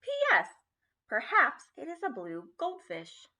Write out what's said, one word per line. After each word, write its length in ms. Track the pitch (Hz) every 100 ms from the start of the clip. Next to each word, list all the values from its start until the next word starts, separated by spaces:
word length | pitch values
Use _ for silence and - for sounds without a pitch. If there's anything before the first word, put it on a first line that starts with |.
P 80 | - 554 571
S, 160 | 202 165 - _ _ _ _ _
perhaps 600 | 214 240 415 330 - - -
it 100 | 294
is 160 | 339
a 80 | 370
blue 420 | 220 175 165 180 _
goldfish. 720 | 339 359 - 170 165 - -